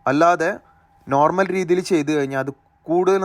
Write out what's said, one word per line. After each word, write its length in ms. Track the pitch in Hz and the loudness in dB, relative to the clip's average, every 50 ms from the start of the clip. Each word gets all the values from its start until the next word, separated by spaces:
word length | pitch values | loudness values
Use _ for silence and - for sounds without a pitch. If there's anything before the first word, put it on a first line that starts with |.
| _ 127 135 | _ -4 0
അല്ലാതെ 380 | 147 165 170 175 165 160 175 214 - - _ _ _ _ _ _ _ _ - 135 | 2 4 4 2 2 0 -2 -4 -6 -10 _ _ _ _ _ _ _ _ -2 0
നോർമൽ 300 | 143 147 160 175 185 196 185 180 190 | 2 2 2 2 0 -2 -2 -2 -4
രീതിയിൽ 240 | 185 160 175 180 180 - 185 | -2 0 0 -2 0 0 -2
ചെയ്ത് 200 | 160 143 147 156 | -2 0 -2 -2
കഴിഞ്ഞാൽ 260 | 147 139 135 139 135 135 | -2 -4 -4 -4 -6 -6
അത് 60 | 139 135 - _ _ _ _ _ - | -6 -8 -12 _ _ _ _ _ -2
കൂടുതൽ 320 | 160 175 185 180 196 190 190 | -2 0 2 2 2 0 0